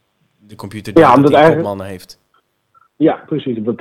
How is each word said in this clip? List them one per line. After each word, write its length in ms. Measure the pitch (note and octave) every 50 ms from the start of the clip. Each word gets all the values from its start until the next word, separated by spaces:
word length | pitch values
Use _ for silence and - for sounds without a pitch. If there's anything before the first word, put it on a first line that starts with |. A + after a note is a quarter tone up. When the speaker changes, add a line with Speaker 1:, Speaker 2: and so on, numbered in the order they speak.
| _ _ _ _ _ _ _ _ G#2+
Speaker 1:
de 100 | G#2 G#2+
computer 360 | - - G2 G#2 A2 G2+ A2+ G2+
Speaker 2:
Ja, 60 | E3
Speaker 1:
denkt 160 | D#3+ C3+ A#2+
Speaker 2:
omdat 140 | C#3 C#3 D3
Speaker 1:
dat 100 | C#3+ D3
hij 80 | D3+ D#3+
Speaker 2:
eigenlijk 200 | D3+ D#3 E3 G2+
Speaker 1:
kopmannen 180 | G2+ G2 F#2+
heeft. 340 | G2 F#2+ F2+ - - - _ _ _ _ _ _ _ _ _ _ _ _ _ _ _ _
Speaker 2:
Ja, 260 | - D3 D#3 C3 - -
precies. 300 | - D#3 C#3+ - C3+ A#2+
Omdat 200 | A2 G#2 A#2 A2 -